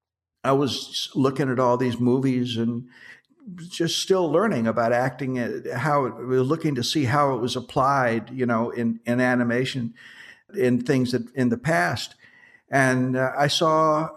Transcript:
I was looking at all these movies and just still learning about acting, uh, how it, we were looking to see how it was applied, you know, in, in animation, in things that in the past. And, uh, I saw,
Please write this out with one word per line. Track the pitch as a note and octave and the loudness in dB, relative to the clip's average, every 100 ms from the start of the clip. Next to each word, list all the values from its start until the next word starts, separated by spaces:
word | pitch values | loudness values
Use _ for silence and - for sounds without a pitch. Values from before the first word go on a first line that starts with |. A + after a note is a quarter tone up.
| _ _ _ _ | _ _ _ _
I | B2+ | 0
was | C#3 C#3+ - - - - | 2 2 -4 -8 -10 -6
looking | - C3 - C3+ | 0 0 0 0
at | B2 | 2
all | B2+ B2 | 2 2
these | B2+ A#2 | 0 0
movies | B2 C3 C3+ B2+ B2 A2+ | 2 2 2 0 -2 -2
and | A#2 A#2+ B2 - - - _ _ B3+ F3 E3+ | -2 -4 -8 -16 -20 -20 _ _ -18 -16 -12
just | - E3 - | -4 -2 -2
still | - F#3+ E3+ | 2 2 4
learning | D#3 A3 C#3+ A2+ | 2 2 0 0
about | A2 A#2+ | 2 2
acting, | A#2+ C3+ C#3 C3+ B2+ | 2 0 -2 -4 -4
uh, | A2+ A2 A2+ B2+ | -4 -6 -8 -4
how | D#3 C#3+ | 0 0
it, | B2+ A2+ | 0 -4
we | |
were | B2 B2+ | -2 2
looking | B2+ E3 D#3+ | 2 0 0
to | C3 | -2
see | A#2 D#3+ | -2 0
how | C3 D3 C#3+ | 0 2 2
it | B2+ | 0
was | A#2+ | -2
applied, | B2 - C#3+ C3 C3+ B2 A2+ G#2+ | -4 -4 0 2 2 2 0 -4
you | C3 | -4
know, | A#2+ A2+ A#2 | 0 0 -2
in, | A#2+ A#2 A2+ - | -2 -2 -2 -2
in | B2 | 0
animation, | B2+ B2 A#2+ A#2 C3 C#3 B2 - - - - - _ - | 2 2 0 0 -2 -4 -8 -10 -20 -20 -20 -20 _ -2
in | B2+ B2 | 2 2
things | B2 C3+ B2 | 2 0 0
that | B2 A#2 | -2 -4
in | C3+ B2 | -2 0
the | A#2+ | 0
past. | D3 E3+ F3 C3+ - - - - - _ _ | 0 0 0 -2 -8 -14 -20 -20 -20 _ _
And, | C3+ C3 B2+ B2+ B2+ | 0 2 2 0 0
uh, | C3 C3+ | -2 0
I | C#3+ | 0
saw, | - E3 D#3 D#3+ D3+ D#3 | 2 2 4 2 2 -2